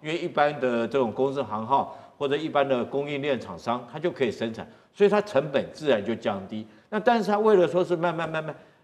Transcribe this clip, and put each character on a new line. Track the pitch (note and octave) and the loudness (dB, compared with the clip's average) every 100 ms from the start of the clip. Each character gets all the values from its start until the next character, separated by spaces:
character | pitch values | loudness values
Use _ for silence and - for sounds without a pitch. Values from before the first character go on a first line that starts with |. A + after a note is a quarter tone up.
因 | D3+ | -6
为 | E3 | -4
一 | E3 | -2
般 | C#3 D3 D3 | 2 2 2
的 | B2+ A#2 D3 | 0 0 0
这 | C#3 | 0
种 | A#2+ | 0
公 | G2+ C3+ | 0 -2
司 | C#3 | 0
行 | A2 G#2+ A2+ | -4 -4 0
号 | C#3 - - - _ | 0 0 -6 -20 _
或 | C#3+ | -4
者 | D3 | -2
一 | D#3+ | 0
般 | D3 C3+ | 2 2
的 | B2 | 2
供 | A2+ C#3 C#3+ | 0 -4 -4
应 | C#3+ | -4
链 | D3 B2 | -2 -2
厂 | - F2 | -4 -8
商， | - B2 B2+ | -4 -4 -6
它 | D#3 | -6
就 | E3+ | -6
可 | E3+ B2 | 0 -2
以 | |
生 | - A#2 | -2 -6
产， | A2 E2 - _ | -6 -12 -16 _
所 | - G3+ | 2 4
以 | |
它 | G#3 | 4
成 | G3+ C3+ D3+ | 2 0 0
本 | C#3+ F#2+ | -2 -2
自 | - D3+ | -4 0
然 | A2+ | 0
就 | G2 A2+ | 0 -2
降 | A#2 G2+ F#2+ | -2 -4 -6
低。 | A2 G#2+ - _ | -10 -12 -18 _
那 | G#3+ | 0
但 | G#3+ A#3 | 2 2
是 | G3 | 2
它 | G#3 | 2
为 | A3 G3+ | 6 6
了 | E3+ | 6
说 | F3 E3 | 2 0
是 | E3+ | 0
慢 | E3+ | 0
慢 | E3 D#3+ | -2 -4
慢 | D#3+ | -6
慢， | D#3 C#3 - _ | -6 -12 -18 _